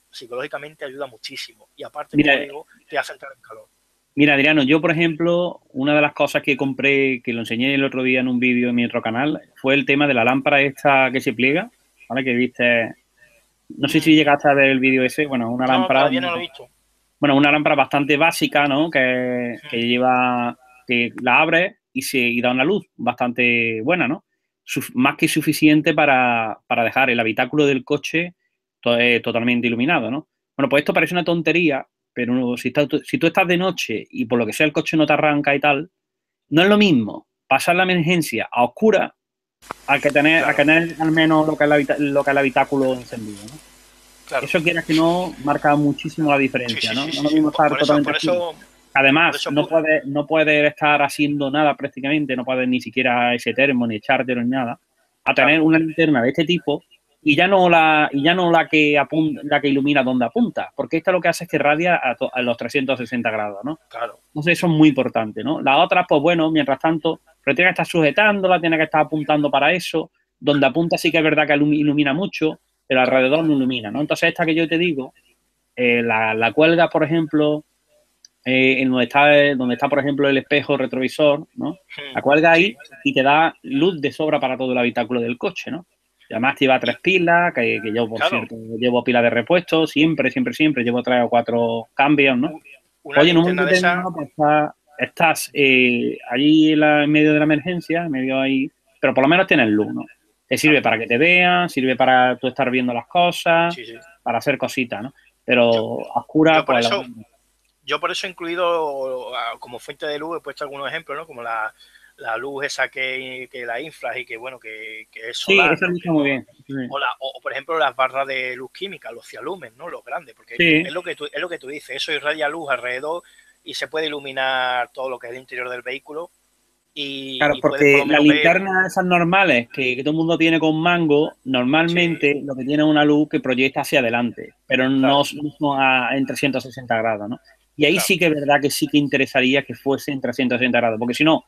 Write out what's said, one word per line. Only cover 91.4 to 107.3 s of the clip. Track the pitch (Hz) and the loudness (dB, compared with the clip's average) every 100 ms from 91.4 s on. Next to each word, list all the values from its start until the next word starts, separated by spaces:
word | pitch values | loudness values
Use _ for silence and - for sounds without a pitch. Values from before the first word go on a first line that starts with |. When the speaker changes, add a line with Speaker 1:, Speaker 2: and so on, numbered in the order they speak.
| 117 117 117 113 113 | 0 0 -2 -4 -6
Speaker 2:
cambios, | - 139 147 139 123 | 0 2 4 4 2
¿no? | 151 | -2
Speaker 1:
U-, | - - - _ _ | -6 -18 -20 _ _
una | - 143 | -2 4
Speaker 2:
Oye, | 160 | 6
en | 165 | 6
un | 175 | 4
Speaker 1:
linterna | 180 | 2
Speaker 2:
momento | 143 | 2
Speaker 1:
de | 185 | 2
esa | 180 | 2
Speaker 2:
determinado, | 180 180 160 | 0 -2 -8
pues, | 143 | -8
estás, | - 147 151 151 - _ - | 0 2 2 0 -6 _ -8
estás, | 127 - 170 151 - | -8 0 0 0 -4
eh, | - 135 127 123 123 120 120 - | 0 4 4 4 2 -2 -6 -6
allí | 123 147 156 156 | 0 4 6 4
en | 156 | 4
la, | 151 151 | 4 4
en | 147 | 4
medio | 151 151 | 4 4
de | 151 | 4
la | 151 | 2
emergencia, | 147 151 175 - 165 170 | 0 -2 -6 -4 -4 -4
en | |
medio | 135 131 135 | -4 -2 -2
ahí, | 135 135 135 - _ _ | 0 -2 -4 -8 _ _
pero | 135 | 0
por | 131 | 2
lo | 135 | 4
menos | 175 185 | 4 4
tienes | 160 113 | 2 4
luz, | 104 104 | 2 0
¿no? | 120 - _ _ _ - | -6 -12 _ _ _ -6
Te | 127 | 0
sirve | 156 143 | 4 4
Speaker 1:
Claro. | |
Speaker 2:
para | 113 110 | 2 0
que | 117 | 0
te | 120 | 0
vean, | 165 180 180 180 175 | 4 4 4 2 0
sirve | - 131 127 | -2 0 2
para | 131 127 127 123 | 4 4 4 0
tú | 131 | -4
estar | 127 127 | -2 -2
viendo | 127 123 | 0 -2
las | 120 - | -4 -4
cosas, | 180 175 170 175 165 170 147 | 0 0 0 0 2 2 -4
Speaker 1:
Sí, | 113 | -12
sí. | 117 - _ | -18 -20 _
Speaker 2:
para | 123 117 | -6 -4
hacer | 147 135 | -2 -4
cositas, | 123 - 120 101 | -4 -4 -6 -6
¿no? | 123 - _ _ | -10 -14 _ _
Pero | - 123 117 | 0 2 4
Speaker 1:
Yo, | 113 113 123 - 120 | 2 -2 -6 -6 -6
Speaker 2:
a | |
oscuras, | - 156 160 156 | -2 2 4 4
Speaker 1:
yo | 139 | 2
por | 127 | 0
Speaker 2:
pues, | 117 | 0
la | - | -2
Speaker 1:
eso, | 123 113 107 | -6 -16 -20